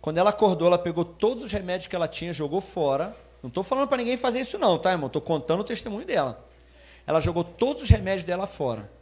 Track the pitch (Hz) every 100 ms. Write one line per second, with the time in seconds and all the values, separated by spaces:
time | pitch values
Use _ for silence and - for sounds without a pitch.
0 | - 160 202 208 214 170 170 175 175 165
1 | 170 - 214 240 240 208 185 180 - 180
2 | 160 - 170 147 147 170 190 - 147 135
3 | 185 - - - 127 143 190 262 277 262
4 | 240 247 254 240 262 403 262 170 185 180
5 | 135 147 - 160 - 170 208 240 240 208
6 | 370 196 135 - - - - - - -
7 | - 156 175 175 170 - 247 294 262 220
8 | 185 196 165 180 196 - 139 110 107 -